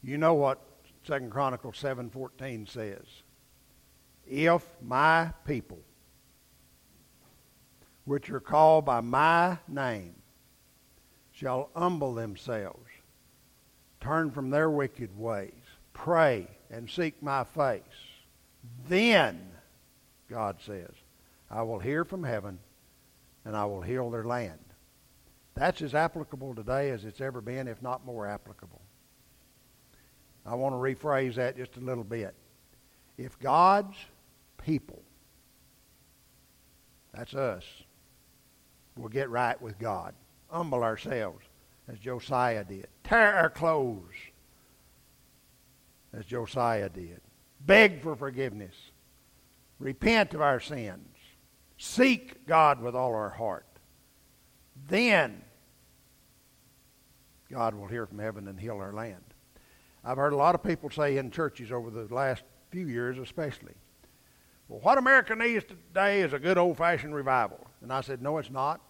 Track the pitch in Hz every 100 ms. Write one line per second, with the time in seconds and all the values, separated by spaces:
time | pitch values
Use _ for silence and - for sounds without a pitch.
0 | 131 143 160 160 139 135 - - - _
1 | - 143 123 113 139 123 123 107 143 127
2 | 120 117 127 - 131 117 104 123 110 98
3 | - - _ _ _ _ _ _ _ _
4 | _ _ - 135 160 170 - - 120 127
5 | 151 165 165 - - 131 - 87 - _
6 | _ _ _ _ _ _ _ _ _ _
7 | _ _ _ _ _ _ _ _ _ _
8 | - 143 - 143 - 147 156 160 143 120
9 | 117 127 156 170 175 175 - 139 131 110
10 | 87 - _ _ _ _ _ _ _ _
11 | _ _ _ - 139 127 143 165 175 175
12 | 139 120 113 101 - 113 98 - - -
13 | _ _ _ _ _ _ _ _ _ _
14 | 135 160 156 131 131 143 160 147 139 -
15 | 113 95 113 107 95 - - - - -
16 | - 170 156 117 87 - _ 113 117 -
17 | 165 - 143 139 123 160 139 104 - -
18 | - - _ _ _ _ 120 - 127 180
19 | 233 208 131 85 92 90 - _ _ _
20 | _ _ _ 120 107 98 - 101 85 -
21 | _ _ _ _ _ 107 113 110 104 151
22 | 170 190 151 113 101 92 - _ _ _
23 | _ _ _ _ 110 107 104 98 87 127
24 | 120 117 113 123 110 80 - - _ _
25 | _ _ _ _ _ - 151 180 151 143
26 | 160 165 151 139 135 117 107 131 139 120
27 | 107 101 135 123 113 127 127 110 123 127
28 | 131 120 101 101 - 101 92 - - _
29 | _ _ _ _ _ _ _ _ _ _
30 | _ _ _ _ - 120 135 131 127 131
31 | 151 135 131 117 127 131 123 - 127 127
32 | 104 117 98 - _ _ _ _ _ _
33 | _ - 123 - 131 147 180 202 202 -
34 | - - _ _ _ _ - 151 - -
35 | - _ _ _ _ _ _ _ _ _
36 | _ _ _ _ _ _ _ _ _ _
37 | _ - 120 135 131 92 - - - _
38 | _ _ _ _ _ _ _ _ _ -
39 | 117 127 135 120 120 123 117 101 113 95
40 | 90 - _ _ _ 165 165 127 117 110
41 | - 127 104 85 - _ _ _ - 113
42 | 113 123 - 131 123 113 92 98 - _
43 | - 226 214 202 165 - 165 160 127 104
44 | 87 - - _ _ _ _ _ _ _
45 | _ _ _ _ _ _ _ _ _ _
46 | _ - 98 123 113 135 120 113 98 87
47 | 85 87 - _ _ _ 139 196 214 165
48 | 143 139 139 127 135 104 98 - - _
49 | _ _ _ _ _ _ _ _ 139 135
50 | 214 226 196 160 147 131 - 143 110 92
51 | - - - _ _ _ _ _ - -
52 | 262 240 - - - 165 151 139 117 123
53 | 127 110 104 98 110 90 - - _ _
54 | _ _ _ _ _ _ _ - 139 190
55 | 240 202 135 104 - _ _ _ _ _
56 | _ _ _ _ _ _ _ _ _ _
57 | _ _ _ _ _ 131 113 107 101 117
58 | 107 104 107 104 98 95 107 104 95 104
59 | 117 92 - - _ - _ _ _ _
60 | 117 131 143 143 151 170 208 165 147 156
61 | 147 135 131 131 151 - 117 123 117 113
62 | 110 120 135 123 - _ _ 175 175 120
63 | 120 131 123 - 151 - - - - _
64 | - _ _ _ _ _ _ 104 147 269
65 | 254 269 220 220 233 226 - 190 - 180
66 | 202 202 175 135 151 185 175 143 170 165
67 | 143 147 131 131 107 - - _ 120 131
68 | 135 131 135 156 123 131 139 160 _